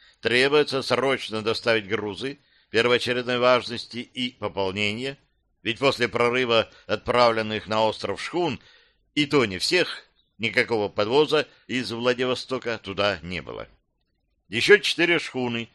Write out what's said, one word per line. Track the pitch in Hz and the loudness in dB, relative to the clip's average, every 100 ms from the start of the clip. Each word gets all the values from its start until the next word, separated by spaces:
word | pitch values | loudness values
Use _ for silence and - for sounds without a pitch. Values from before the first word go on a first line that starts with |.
| _ _ | _ _
требуется | - 120 139 147 143 131 | 0 2 4 4 2 -2
срочно | - 120 120 131 - 110 | 0 0 2 0 -4 -4
доставить | 110 110 123 113 95 | -2 -2 2 0 0
грузы | - 104 92 131 - _ _ _ | -6 -6 -8 -10 -12 _ _ _
первоочередной | 107 120 120 120 123 120 123 | 0 2 2 0 -4 -2 2
важности | 123 123 110 120 - 117 | 4 4 2 -10 -10 -14
и | 120 127 123 | -12 -8 -8
пополнение, | - 101 85 95 98 104 110 135 139 _ _ _ _ | -6 -8 -4 -4 -2 -4 -4 -8 -10 _ _ _ _
ведь | 110 113 | -6 0
после | 135 120 117 | 0 2 -2
прорыва | 117 120 127 123 113 - - - | 2 0 2 2 2 0 -6 -6
отправленных | 104 - 120 120 113 107 107 92 | -6 0 4 4 4 -2 -6 -4
на | 110 | 0
остров | 110 107 98 95 | 0 -2 -8 -8
шхун, | - 170 170 117 - - _ _ _ | -6 -4 -4 -4 -12 -20 _ _ _
и | - 143 | -2 2
то | 147 113 | 2 2
не | 92 | 0
всех, | - 175 - - - _ _ - | 0 0 0 -4 -16 _ _ -6
никакого | 110 113 113 113 104 | -2 0 2 0 0
подвоза | - 104 135 143 151 135 _ - | 0 2 4 4 2 -2 _ -6
из | 127 104 | -6 -4
Владивостока | 117 120 123 127 123 - 127 117 110 | -2 0 0 0 -2 -4 -6 -6 -8
туда | 95 95 101 90 | -6 0 0 0
не | 82 87 | -6 -10
было. | 62 53 52 _ _ _ _ _ _ _ - | -10 -12 -14 _ _ _ _ _ _ _ -8
Еще | 107 117 202 | -2 6 6
четыре | - - 170 170 | 4 -2 0 0
шхуны – | - 131 123 117 113 | -2 -4 -4 -4 -8